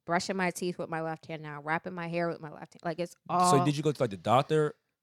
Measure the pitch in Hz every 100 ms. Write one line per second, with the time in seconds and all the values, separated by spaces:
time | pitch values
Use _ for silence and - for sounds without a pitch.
0 | - 175 - 190 180 - 180 175 160 160
1 | 160 156 - 160 151 147 151 165 185 180
2 | 170 170 170 - 151 - - - 175 165
3 | 175 - - 175 180 - 151 147 151 139
4 | 123 95 104 123 143 156 151 - _ _